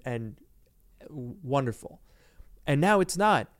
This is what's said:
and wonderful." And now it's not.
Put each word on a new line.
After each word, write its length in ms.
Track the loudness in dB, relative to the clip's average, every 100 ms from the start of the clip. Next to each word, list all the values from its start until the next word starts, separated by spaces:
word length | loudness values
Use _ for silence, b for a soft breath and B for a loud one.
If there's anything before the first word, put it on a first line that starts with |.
| -6
and 320 | -6 -8 -14 _ _ _ _ _ _ -18
wonderful." 920 | -14 -12 -12 -2 0 0 -4 -12 -20 b b b b b b -2
And 160 | 2
now 180 | 4 4
it's 180 | 2 0
not. 300 | 2 2 0 _